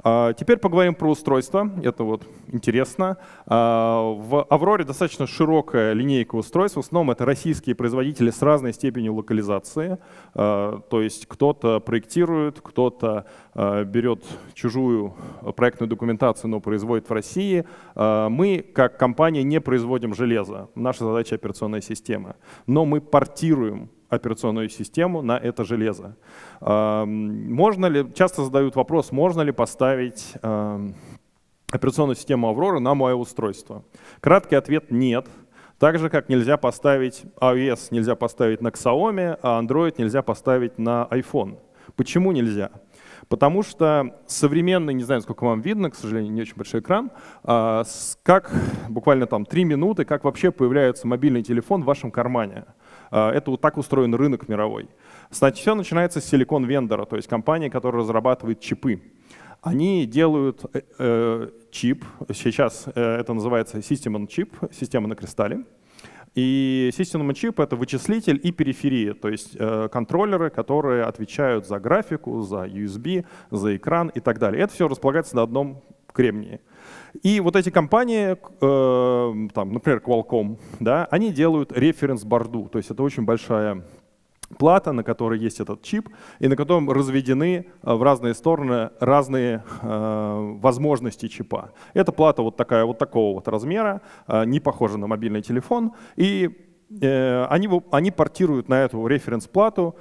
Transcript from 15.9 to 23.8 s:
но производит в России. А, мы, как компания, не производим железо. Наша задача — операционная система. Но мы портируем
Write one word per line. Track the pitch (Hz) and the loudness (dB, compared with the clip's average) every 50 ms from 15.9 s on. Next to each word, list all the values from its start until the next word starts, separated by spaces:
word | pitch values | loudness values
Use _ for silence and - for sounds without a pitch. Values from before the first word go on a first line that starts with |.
| 117 101 117 117 113 104 139 123 107 - - 113 | -4 -4 -4 -4 -2 0 0 0 0 -2 -4 -6
но | 110 107 | -6 -6
производит | - 104 107 101 101 117 120 110 107 - | -4 -4 -4 -4 -2 -2 -2 -2 -2 -4
в | 117 | -4
России. | 110 104 - - 180 202 202 185 175 165 - - - - - - | -6 -6 -6 -4 -4 -2 0 0 -2 -2 -4 -10 -20 -20 -12 -4
А, | - 107 110 107 107 107 110 | -2 0 2 2 2 0 0
мы, | 113 143 185 202 190 165 - - - | 0 0 0 0 0 -2 -4 -4 0
как | - 131 120 - - | 2 2 2 2 2
компания, | 131 123 117 - 160 165 160 143 135 | 0 0 2 2 2 2 2 0 0
не | 139 151 160 | 0 0 0
производим | 147 143 131 123 117 120 131 123 117 113 101 | 0 0 0 0 0 0 -4 -4 -4 -4 -4
железо. | 101 127 120 117 110 98 95 104 98 98 - - | -2 0 0 0 0 -2 -4 -8 -14 -14 -14 -10
Наша | 117 117 127 123 - 117 | -6 -4 -4 -4 -2 -2
задача — | 110 110 117 117 - - | -2 0 -2 -2 -2 -4
операционная | 110 - 104 98 - 113 107 107 107 | -6 -6 -8 -8 -6 -6 -6 -6 -6
система. | 98 - 110 - - - 110 101 95 92 98 _ _ - - - - | -8 -8 -10 -10 -8 -6 -6 -6 -8 -10 -16 _ _ -20 -20 -10 -4
Но | - 131 151 160 | 0 2 2 2
мы | - 147 151 | 2 0 -2
портируем | 147 - - 143 135 - - - 160 160 156 135 117 107 104 107 | 0 2 2 2 2 2 -4 -2 0 2 2 2 0 -2 -4 -8